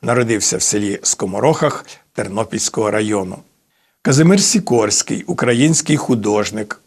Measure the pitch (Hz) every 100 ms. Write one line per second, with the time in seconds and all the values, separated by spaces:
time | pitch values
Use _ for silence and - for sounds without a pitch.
0 | - 120 117 110 - - - 104 104 98
1 | - - 98 95 127 156 151 - - -
2 | _ - 101 101 113 107 - - 107 104
3 | 107 104 92 95 _ _ _ _ _ _
4 | - 135 160 196 202 214 - 120 107 -
5 | - 107 - - 120 120 147 160 - 151
6 | - 123 104 104 101 107 107 -